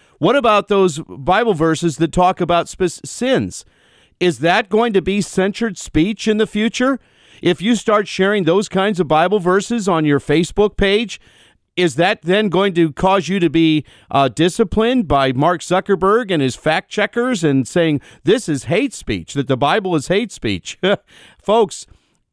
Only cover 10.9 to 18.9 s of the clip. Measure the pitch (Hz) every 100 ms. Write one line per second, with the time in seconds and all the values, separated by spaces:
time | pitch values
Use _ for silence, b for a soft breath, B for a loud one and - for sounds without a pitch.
10.9 | 208 220 - b b b b _ - 175
11.9 | 123 175 - 160 202 214 175 202 175 165
12.9 | - 185 196 147 196 170 160 160 156 b
13.9 | b b 139 135 110 175 - 214 208 226
14.9 | 254 160 139 135 127 160 175 - 180 196
15.9 | 180 185 226 202 165 131 - 156 165 -
16.9 | - 202 240 247 220 160 135 120 180 165
17.9 | 143 B B - 160 - 143 117 185 269